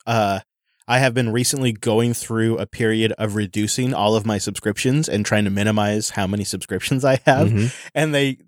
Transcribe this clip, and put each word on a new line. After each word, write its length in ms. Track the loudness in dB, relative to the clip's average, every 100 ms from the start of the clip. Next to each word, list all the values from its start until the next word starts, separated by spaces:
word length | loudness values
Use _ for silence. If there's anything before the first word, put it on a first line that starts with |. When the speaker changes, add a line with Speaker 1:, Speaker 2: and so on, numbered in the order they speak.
| -2
Speaker 1:
uh, 360 | 0 0 -2 -6 _ _ _ 0
I 120 | 2
have 140 | 2
been 180 | 2 0
recently 400 | 0 0 0 -2
going 420 | -2 0 2 2
through 440 | 0 -4 0 0 0
a 80 | -4
period 480 | -2 0 2 0
of 220 | 0 -4 -2
reducing 580 | -4 -2 -2 0 -2
all 220 | 0 2 2
of 100 | 2
my 120 | -2
subscriptions 720 | -4 -4 -4 -2 0 0 0
and 180 | 0 2
trying 200 | 2 2
to 40 |
minimize 600 | 0 0 2 0 0 -2
how 160 | -4 -2
many 160 | -2
subscriptions 640 | -4 -8 -6 -6 -2 0 2
I 140 | 2 2
have. 220 | 2 4
Speaker 2:
Mm-hmm. 200 | 2 0 -4 -8 -2
Speaker 1:
And 180 | 0
they, 260 | 2 0 -2